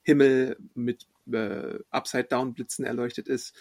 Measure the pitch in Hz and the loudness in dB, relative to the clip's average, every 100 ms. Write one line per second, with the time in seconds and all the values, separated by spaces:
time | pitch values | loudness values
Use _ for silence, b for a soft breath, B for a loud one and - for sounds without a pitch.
0 | - 143 139 131 131 - - - 120 120 | 4 6 8 6 2 -4 -10 -6 -4 -4
1 | _ _ - 117 107 101 - - - - | _ _ -6 -4 -4 -6 -8 -10 -8 -8
2 | - 127 123 123 131 117 123 - 131 120 | -4 -4 -2 -2 -2 -6 -10 -6 -4 -4
3 | 120 - - 131 - B | -4 -6 -4 -6 -6 B